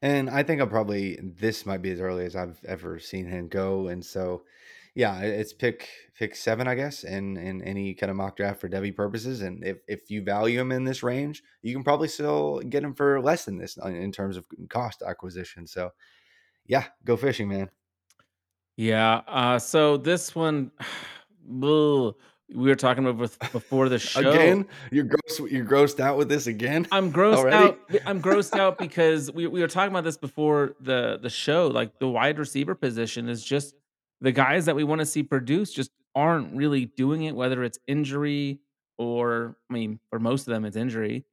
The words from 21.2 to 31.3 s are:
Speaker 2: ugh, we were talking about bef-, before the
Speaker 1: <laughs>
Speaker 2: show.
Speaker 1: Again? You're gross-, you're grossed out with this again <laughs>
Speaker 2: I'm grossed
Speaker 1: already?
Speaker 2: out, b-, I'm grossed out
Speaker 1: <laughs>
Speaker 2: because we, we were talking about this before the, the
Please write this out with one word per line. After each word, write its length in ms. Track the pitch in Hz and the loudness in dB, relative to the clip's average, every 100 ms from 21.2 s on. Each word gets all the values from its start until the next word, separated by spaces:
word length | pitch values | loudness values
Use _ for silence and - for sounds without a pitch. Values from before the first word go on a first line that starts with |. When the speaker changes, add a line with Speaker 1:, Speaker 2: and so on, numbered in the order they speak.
| _ _ - 127 | _ _ -12 -4
Speaker 2:
ugh, 520 | 139 156 151 143 120 - _ _ _ | 4 6 6 4 2 -4 _ _ _
we 160 | 123 131 | 0 4
were 80 | 135 | 4
talking 300 | 131 123 131 | 4 2 2
about 240 | 117 120 | 0 -4
bef-, 220 | - - | -4 -8
before 380 | 120 - 131 131 | -6 -2 2 4
the 100 | 123 | 4
Speaker 1:
<laughs> 0 | |
Speaker 2:
show. 320 | - - 139 | 0 2 6
Speaker 1:
Again? 340 | 156 165 190 196 - - | 8 8 6 0 -10 -2
You're 140 | 139 135 | 0 2
gross-, 460 | 135 - - 151 | 0 0 -8 -4
you're 140 | 135 113 | -4 2
grossed 340 | 139 143 143 | 6 6 4
out 180 | 135 139 | 0 2
with 120 | 147 | 2
this 180 | 143 120 | 0 0
again 400 | 110 120 151 170 | -2 0 0 2
<laughs> 20 | |
Speaker 2:
I'm 200 | 196 190 | 2 2
grossed 240 | 151 202 214 | 4 6 6
Speaker 1:
already? 180 | 131 214 | 6 8
Speaker 2:
out, 300 | 214 - - | 6 6 -2
b-, 120 | 202 - | -2 0
I'm 160 | 196 | -2
grossed 360 | 180 202 202 208 | 2 2 2 2
out 200 | 190 185 | 2 2
Speaker 1:
<laughs> 20 | |
Speaker 2:
because 520 | 180 - 165 160 143 | -4 4 4 4 0
we, 160 | 165 170 | -4 -4
we 140 | 180 | 0
were 60 | 165 | -2
talking 240 | 180 196 | 2 0
about 120 | 190 | 0
this 140 | 165 156 | -2 -4
before 580 | 139 - 151 147 139 - | -10 -2 2 4 2 -2
the, 400 | 131 127 120 107 | -2 0 0 -2
the 80 | 120 | -6